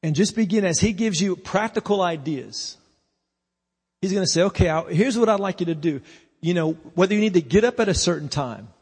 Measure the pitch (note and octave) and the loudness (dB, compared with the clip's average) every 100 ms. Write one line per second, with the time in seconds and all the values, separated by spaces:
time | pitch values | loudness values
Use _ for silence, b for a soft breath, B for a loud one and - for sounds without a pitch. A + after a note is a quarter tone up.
0 | D#3+ D3 G#3+ - G#3 G#3+ F#3+ D#3+ G#3 F#3+ | -2 0 0 0 0 0 0 2 0 0
1 | A3+ E3 G3 F3+ - F#3+ A3 A3+ - G3+ | -2 0 -2 -2 -2 -2 -2 -4 -2 0
2 | F3 E3 C#3 C#3+ G#2+ - - - _ _ | 0 -2 -6 -6 -8 -12 -14 -16 _ _
3 | _ _ _ _ _ _ _ _ _ _ | _ _ _ _ _ _ _ _ _ _
4 | F#3+ G3 F#3 D#3+ G3 - F3+ D#3 E3 D#3+ | -4 0 0 2 0 2 2 2 -2 0
5 | B3 A3+ A3 G3+ G3 F#3 E3+ D#3+ D#3+ C#3 | 2 2 2 2 0 -4 -4 -2 -2 -4
6 | B B B _ D#3+ F3 D#3+ D#3+ - - | B B B _ -2 0 0 -4 -8 0
7 | F#3+ G#3 G#3+ F3+ C#3 F3 A#3 B3 G#3 F3+ | 2 4 4 2 4 4 4 2 0 2
8 | - D#3+ D3 D3 C3 G#2 G#2 _ | 0 -2 -4 -6 -6 -8 -18 _